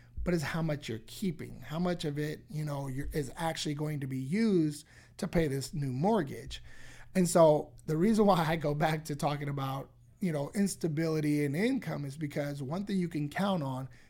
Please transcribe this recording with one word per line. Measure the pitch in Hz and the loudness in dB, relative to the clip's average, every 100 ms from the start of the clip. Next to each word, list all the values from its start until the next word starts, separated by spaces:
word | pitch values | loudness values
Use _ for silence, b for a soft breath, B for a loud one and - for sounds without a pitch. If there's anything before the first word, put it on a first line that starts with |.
| B - | B -4
but | - | 0
it's | 175 | 0
how | 139 165 | 0 -2
much | 160 143 - | -2 -2 -4
you're | 110 - | -8 -10
keeping, | - 190 143 117 113 - | -4 -4 -4 -10 -12 -8
how | 160 | -2
much | 180 175 151 | 0 0 -2
of | 147 | -2
it, | 151 151 - | -4 -6 -8
you | 151 | -6
know, | 151 143 139 | -4 -4 -4
you're, | 131 143 | -4 -2
is | 165 120 - | -2 -4 -4
actually | 165 156 160 143 | -4 -2 -4 -2
going | 151 147 | -2 -2
to | 135 | -4
be | 131 | -4
used | 131 202 226 180 156 147 - B B - | -2 2 4 4 4 0 -14 B B -8
to | 180 | 0
pay | 170 156 | 2 2
this | 135 123 | -2 -4
new | 147 139 | -4 -2
mortgage. | 123 190 226 143 117 135 - B B B B B | 0 2 2 0 -6 -12 -12 B B B B B
And | 190 170 | 2 4
so | 175 160 151 - - - | 8 8 8 0 -12 -4
the | 156 | 2
reason | 208 214 202 | 4 6 6
why | 175 156 | 6 4
I | 165 | 0
go | 143 | 0
back | 151 165 156 156 | 2 2 0 -4
to | 143 | -2
talking | 147 147 143 | -2 -2 -4
about, | 139 135 139 - - - - | -4 -4 -6 -10 -18 -20 -4
you | 180 | -2
know, | 151 143 208 | -2 -2 0
instability | 196 - 165 151 160 156 151 147 | 0 0 -2 0 0 2 2 2
in | 143 147 | 2 2
income | 233 262 165 147 143 | 0 0 -2 -6 -6
is | 147 | -6
because | 147 156 143 143 | -6 -4 -4 -4
one | 131 180 202 | -6 -6 -2
thing | 190 | 0
you | 175 | 0
can | 160 147 | -2 -4
count | - 196 185 | -2 0 0
on | 135 131 131 B B | -2 -6 -8 B B